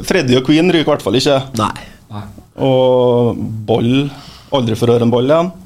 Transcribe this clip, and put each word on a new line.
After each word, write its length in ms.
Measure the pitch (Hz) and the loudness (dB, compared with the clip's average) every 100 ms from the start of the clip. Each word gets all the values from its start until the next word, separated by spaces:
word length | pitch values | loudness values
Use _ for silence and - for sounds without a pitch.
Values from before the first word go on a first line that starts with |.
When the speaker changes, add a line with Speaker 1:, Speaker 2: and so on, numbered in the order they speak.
Speaker 1:
Freddy 320 | - 190 135 123 | -2 -2 2 2
og 80 | 131 | 2
Queen 220 | 151 180 | 2 4
ryker 160 | 165 | 2
i 80 | 151 | 0
hvert 160 | 147 - | -2 0
fall 80 | 113 | 0
ikke. 220 | 147 135 135 110 | 2 0 -2 -4
Speaker 2:
Nei. 160 | 107 - - - - | -4 -4 -16 -20 -18
Speaker 3:
Nei. 140 | 104 101 101 - - | -16 -16 -20 -20 -4
Speaker 1:
Og 800 | 135 131 127 127 123 120 120 - 104 110 107 | 0 2 2 2 2 2 0 -2 -6 -8 -2
boll, 240 | 113 117 131 143 - - - - | 0 0 0 -2 -8 -18 -20 -6
aldri 220 | 139 117 107 | -4 -2 0
få 80 | - | 2
røre 160 | 117 | 2
en 80 | 117 | 2
boll 160 | 120 127 | 2 2
igjen, 220 | 160 180 180 | 0 0 -6